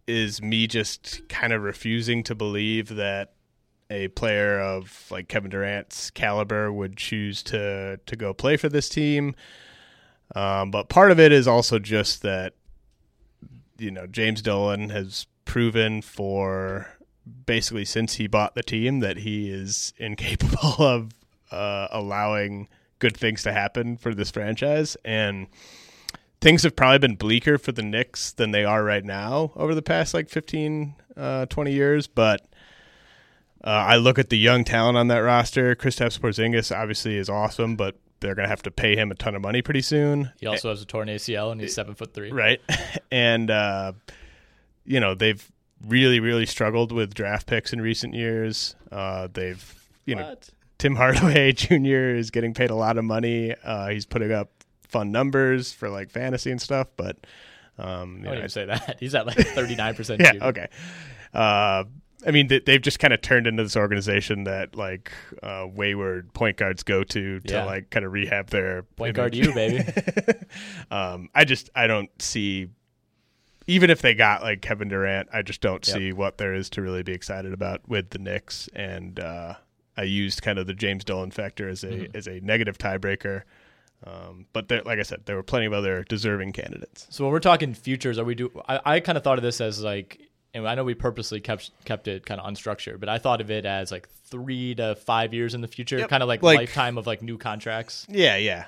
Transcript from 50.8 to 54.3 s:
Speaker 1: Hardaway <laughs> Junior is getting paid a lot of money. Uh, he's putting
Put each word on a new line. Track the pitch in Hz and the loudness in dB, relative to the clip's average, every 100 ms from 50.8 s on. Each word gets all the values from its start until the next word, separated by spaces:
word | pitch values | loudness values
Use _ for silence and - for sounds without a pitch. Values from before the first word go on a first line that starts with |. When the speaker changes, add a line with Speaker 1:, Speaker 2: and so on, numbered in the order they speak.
| 139 123 | 0 4
Speaker 1:
Hardaway | 131 131 175 147 135 | 4 6 6 8 6
<laughs> | |
Junior | 127 - 175 135 131 127 120 | 4 4 4 6 2 2 0
is | 110 | -2
getting | 117 117 113 | -2 -2 0
paid | 123 | 0
a | 110 | 2
lot | 110 113 | 0 0
of | 110 | 0
money. | 110 117 117 113 120 | 0 0 -2 -4 -6
Uh, | - 104 98 | -6 -6 -4
he's | 107 101 | -6 -6
putting | 120 110 | -4 -2